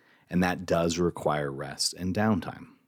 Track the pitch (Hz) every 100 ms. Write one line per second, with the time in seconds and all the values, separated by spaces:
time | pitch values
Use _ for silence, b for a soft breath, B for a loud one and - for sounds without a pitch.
0 | b b b 87 92 87 92 85 85 82
1 | 85 - 78 76 71 69 69 - - -
2 | 92 98 110 98 - - - -